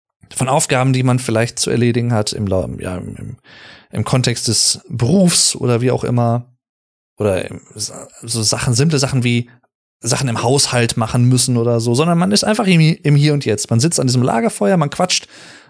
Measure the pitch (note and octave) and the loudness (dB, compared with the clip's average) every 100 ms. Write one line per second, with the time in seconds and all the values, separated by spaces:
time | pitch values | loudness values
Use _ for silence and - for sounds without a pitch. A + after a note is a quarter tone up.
0 | _ _ _ - B2+ D3 - C3 C3 C3 | _ _ _ -6 0 0 2 2 2 2
1 | B2+ B2 B2+ A2 A#2+ - - B2 A#2+ A#2+ | 2 0 0 0 -2 -4 -2 2 2 2
2 | A#2+ A2+ A2 - G2 F#2 B1 - F#2 F2+ | 0 0 -2 -4 -2 -2 -2 -8 -8 -8
3 | - - - - _ - - - _ - | -10 -12 -14 -16 _ -20 -20 -20 _ -6
4 | A2 B2+ B2 A2+ - G#2+ - - - A#2 | 0 0 0 -2 -2 0 0 -4 -8 -4
5 | A#2+ G3 F3+ - - - B2 A#2 B2+ A#2+ | 2 4 4 4 0 0 0 2 2 0
6 | A#2+ A#2+ A#2 A#2+ - _ _ _ _ _ | 0 0 0 0 -4 _ _ _ _ _
7 | _ - G#2+ F#2 - - - G#2+ G2+ - | _ -4 -2 -2 -4 -12 -16 -12 -12 -12
8 | - - A#2 A2+ G#2+ G#2 C3+ A#2 D#3+ D3 | -20 -16 -8 -2 -2 0 0 2 2 2
9 | C3+ C3 A#2+ A#2+ A#2 - _ _ _ _ | 0 0 0 -2 -4 -14 _ _ _ _
10 | A#2 - C3+ A2+ A#2+ C#3 - B2 A#2 - | -6 -4 -2 -2 0 0 0 0 0 -2
11 | A2 B2 B2 B2+ B2+ A#2+ A#2+ A#2 A#2+ A#2+ | -2 2 4 2 2 0 0 0 0 0
12 | E3 E3+ F#3 G#3 - A3 G3 E3 D#3 - | 2 2 0 0 0 0 2 4 4 2
13 | D3 D3 D3+ D3 A2+ G#2 - A#2 D#3+ - | 2 2 4 0 -2 -4 0 0 0 0
14 | C3+ B2 B2 A#3 A3+ - G3+ F#3 C#3+ - | 0 0 0 0 -2 -2 0 2 0 -2
15 | F#3 - - - - - | -2 -2 -6 -20 -20 -20